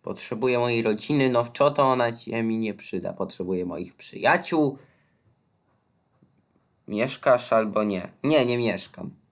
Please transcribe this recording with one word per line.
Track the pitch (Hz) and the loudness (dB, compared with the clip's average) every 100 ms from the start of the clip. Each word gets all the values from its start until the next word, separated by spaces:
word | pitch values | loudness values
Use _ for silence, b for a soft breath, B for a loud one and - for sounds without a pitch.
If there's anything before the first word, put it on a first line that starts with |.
Potrzebuję | - 98 - 110 127 123 | -10 -10 -8 -2 0 2
mojej | 120 117 | 2 2
rodziny, | 110 107 - 147 131 | 0 -2 0 2 4
no | 120 | 2
w | 120 | 0
czo | - 143 | 2 2
to | 147 | 4
ona | 135 127 120 | 2 4 0
się | 113 - 117 | -2 -6 -2
mi | 113 113 | -2 -2
nie | 110 | -4
przyda. | 98 - 92 85 | -6 -8 -6 -6
Potrzebuję | 95 95 - 92 92 90 | -6 -8 -6 -4 -4 -4
moich | 82 92 | -6 -10
przyjaciół. | - - - 117 180 - 165 143 B B B B B _ _ _ _ _ _ _ _ _ _ _ _ _ _ _ _ - | -10 -10 0 2 2 2 2 2 B B B B B _ _ _ _ _ _ _ _ _ _ _ _ _ _ _ _ -8
Mieszkasz | 104 127 - 143 123 - | -4 -4 0 4 4 4
albo | 113 107 104 | 2 2 0
nie? | 107 92 - _ | 0 -2 -6 _
Nie, | 139 151 123 | 2 2 4
nie | 120 | 2
mieszkam. | 117 90 - - 92 - _ | 0 -2 -8 -12 -14 -14 _